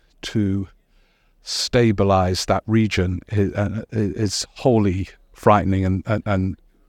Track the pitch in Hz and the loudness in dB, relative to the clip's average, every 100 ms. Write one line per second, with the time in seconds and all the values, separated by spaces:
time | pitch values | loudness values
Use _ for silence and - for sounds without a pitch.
0 | _ _ - 113 101 98 95 _ _ _ | _ _ -6 -2 -2 -2 -6 _ _ _
1 | _ _ _ _ - - - 127 117 101 | _ _ _ _ -10 -8 -2 2 2 2
2 | 98 95 92 92 - 95 - 110 107 - | 2 2 2 -2 -2 -2 0 0 0 0
3 | 90 90 - 104 98 98 101 98 - 110 | -2 -2 -4 -2 0 0 -4 -4 -6 -4
4 | 101 - 107 - - - 143 113 101 92 | -4 -2 -4 -4 -8 -2 2 2 2 -2
5 | 92 - _ - - 104 92 95 92 95 | -6 -12 _ -2 4 4 4 0 0 -2
6 | - 107 - 98 95 - _ _ | -2 -4 -2 -2 -2 -6 _ _